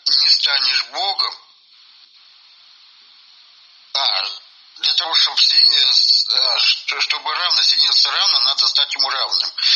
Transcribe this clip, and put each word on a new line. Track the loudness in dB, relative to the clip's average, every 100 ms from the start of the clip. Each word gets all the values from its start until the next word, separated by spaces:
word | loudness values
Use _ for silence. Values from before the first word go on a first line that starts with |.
| -2
не | 0 2
станешь | 2 2 0 0 -2 -4
богом, | -6 -4 -4 -6 -8 -20 _ _ -20 -20 -20 -20 -20 -20 -20 _ -20 -20 -20 -20 -20 -20 -20 -20 -20 -20 _ -20 -20 -8
а, | -4 -2 -4 -6 -12 -20 -20 -20 -4
для | -2
того, | 0 0 0
чтобы | 0 2
си-, | 2 4
э, | 4 4 2
с-, | 2 2 2 0
э, | 0 0 0
ш-, | 0 -2 -4 -6
чтобы | -4 -4 -4
равно | -4 -2 0
соединился | 2 2 2 2 2
равно, | 0 0 0
надо | 0 0 0
стать | 0 -2
ему | -2 -4
равным. | -4 -4 -4 -4 -4 0